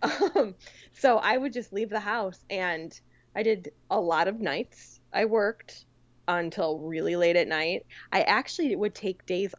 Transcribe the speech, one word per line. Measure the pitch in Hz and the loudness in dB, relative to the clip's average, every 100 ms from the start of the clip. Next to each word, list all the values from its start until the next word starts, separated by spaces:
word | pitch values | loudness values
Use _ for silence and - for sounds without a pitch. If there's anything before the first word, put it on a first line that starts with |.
Um, | 226 - 359 - 220 185 - - - | -4 0 0 2 0 -2 -20 -20 -20
so | - 269 226 | 0 4 4
I | 202 254 | 4 0
would | 269 | 0
just | 233 - | -6 -8
leave | 196 214 | -6 -4
the | 214 | -4
house, | 202 233 196 - - | -2 -4 -4 -8 -8
and | 190 180 160 160 - _ _ _ | -4 -2 -4 -8 -16 _ _ _
I | 196 | -2
did | 220 208 - _ - | 0 0 -2 _ -4
a | 202 | -2
lot | 175 160 175 | 2 2 2
of | 226 | 0
nights. | 180 147 - - - - _ | -4 -4 -6 -12 -20 -20 _
I | - | -2
worked | 220 226 202 - - - _ _ _ _ - | 2 2 0 -2 -14 -20 _ _ _ _ -2
until | 175 170 185 165 156 | -2 -2 -2 -2 -2
really | 156 160 165 175 | -4 -4 -2 4
late | 170 175 | 4 4
at | - | 2
night. | 156 160 196 - - - | 0 0 -4 -8 -20 -2
I | 196 | 0
actually | - 208 - - 302 185 | 4 2 0 -4 -2 0
would | 208 | -2
take | - 196 185 | -4 -8 -8
days | - 180 196 | -6 -4 -4